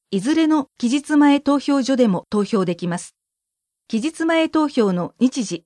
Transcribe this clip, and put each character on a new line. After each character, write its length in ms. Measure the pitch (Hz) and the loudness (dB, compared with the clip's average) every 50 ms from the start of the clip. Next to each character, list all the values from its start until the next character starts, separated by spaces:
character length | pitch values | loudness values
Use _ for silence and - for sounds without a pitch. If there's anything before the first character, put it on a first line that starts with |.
| _ _ | _ _
い 80 | 196 190 | -6 -4
ず 160 | 190 269 311 | -2 0 0
れ 100 | 320 320 | 0 2
の 220 | 311 311 302 277 - _ | 2 2 0 -2 -4 _
期 120 | - 247 233 | -6 -4 -2
日 260 | 262 294 277 - 302 | -2 -2 -2 0 2
前 220 | 294 294 285 285 285 | 4 4 4 4 2
投 180 | - 277 285 | 2 0 0
票 240 | 277 - - 277 277 | 0 0 0 0 0
所 140 | 240 262 269 | 0 0 2
で 120 | 247 247 | 2 2
も 180 | 214 180 165 - - | 2 0 -2 -4 -4
投 140 | - 208 202 | -4 -2 -2
票 220 | - - 196 185 | -2 -2 -2 -2
で 100 | 175 175 | -2 -4
き 120 | - 180 | -4 -6
ま 100 | 175 170 | -6 -6
す。 180 | 175 - - _ _ _ _ _ _ _ _ _ _ _ _ _ _ _ | -8 -10 -14 _ _ _ _ _ _ _ _ _ _ _ _ _ _ _
期 140 | - - 220 | -6 -4 -4
日 240 | 226 320 - - 330 | -4 -4 -6 -4 -2
前 240 | 330 330 330 320 320 | 0 0 0 0 0
投 180 | - 320 302 | 0 0 0
票 260 | 285 - 254 214 196 180 | 0 0 0 0 0 0
の 200 | 175 170 - - - | -2 -4 -6 -2 0
日 240 | 233 254 - 277 214 | 0 0 0 -2 -6
時、 220 | - 170 170 - | -6 -8 -10 -12